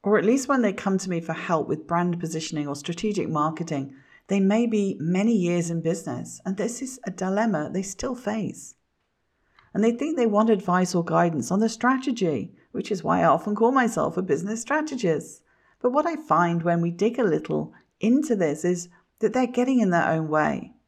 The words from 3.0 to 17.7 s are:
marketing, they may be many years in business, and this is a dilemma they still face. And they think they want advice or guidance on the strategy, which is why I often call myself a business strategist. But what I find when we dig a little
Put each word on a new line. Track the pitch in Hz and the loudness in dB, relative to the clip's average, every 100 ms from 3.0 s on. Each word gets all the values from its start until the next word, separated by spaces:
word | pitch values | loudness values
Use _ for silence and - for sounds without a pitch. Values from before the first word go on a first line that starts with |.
| 220 202 - | -4 -2 -2
marketing, | 151 151 160 170 143 135 - _ - _ | 0 0 -2 -4 -4 -6 -12 _ -20 _
they | 196 | 2
may | 196 220 240 | 4 4 2
be | 214 196 - | 2 0 -2
many | 160 185 220 226 | 0 2 2 2
years | 175 175 170 | 2 0 0
in | 170 | -2
business, | 160 185 - - - - | -2 -4 -6 -8 -10 -10
and | - 190 | -8 -4
this | 214 233 | -4 -6
is | 262 - - | -10 -10 -12
a | |
dilemma | 190 185 196 226 170 151 | -6 -2 0 0 0 -2
they | 185 | -6
still | 190 - 262 247 | -6 -8 -8 -6
face. | - 220 190 - - _ _ _ _ _ _ _ _ _ _ | -6 -4 -6 -8 -18 _ _ _ _ _ _ _ _ _ _
And | - | 0
they | 226 | 2
think | 233 294 311 | 2 -2 0
they | 233 | 2
want | 202 226 | 4 4
advice | 208 - 180 185 180 | 2 4 2 2 0
or | |
guidance | 170 165 175 156 - | 2 2 2 0 -2
on | 190 | 0
the | 220 | 0
strategy, | 226 247 262 277 240 180 135 90 - _ | 0 0 0 -2 -2 0 -2 -6 -14 _
which | 220 - | -10 -4
is | 196 | -4
why | 160 175 | 0 4
I | |
often | 165 156 208 | 4 4 0
call | 208 226 | 2 4
myself | 269 240 160 147 175 | 4 2 0 -2 -2
a | |
business | 185 143 190 226 | -2 -2 -2 -8
strategist. | - 302 302 269 180 151 - - _ _ _ _ | -2 -2 -2 -2 0 0 -4 -20 _ _ _ _
But | 247 | 0
what | 269 320 | 2 0
I | 311 | -4
find | - 160 175 170 | 2 2 4 2
when | 165 170 | 2 2
we | 170 | 0
dig | 170 214 240 | 0 0 2
a | |
little | 214 156 - 156 160 | 0 0 -2 -4 -4